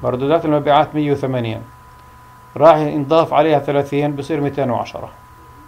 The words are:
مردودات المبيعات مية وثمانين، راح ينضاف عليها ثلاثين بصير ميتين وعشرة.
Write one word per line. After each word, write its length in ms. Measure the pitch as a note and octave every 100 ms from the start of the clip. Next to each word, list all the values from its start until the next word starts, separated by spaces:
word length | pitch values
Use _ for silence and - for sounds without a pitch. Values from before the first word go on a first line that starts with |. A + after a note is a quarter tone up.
مردودات 420 | B2 B2 C#3 E3
المبيعات 500 | D#3+ D3+ D3 D3 D3
مية 180 | D3+ D3
وثمانين، 500 | C#3 C3 C3 A2+ A2 A2 - - - - - - - - -
راح 200 | D#3 D#3
ينضاف 580 | D3+ D3+ C#3 D#3+ D#3
عليها 240 | C#3+ D#3 D3
ثلاثين 580 | C#3 C#3+ C#3 C#3+ D3 C#3+
بصير 240 | C#3 D#3
ميتين 300 | C#3+ C#3 B2+
وعشرة. 400 | A2 G#2 - - - - - - -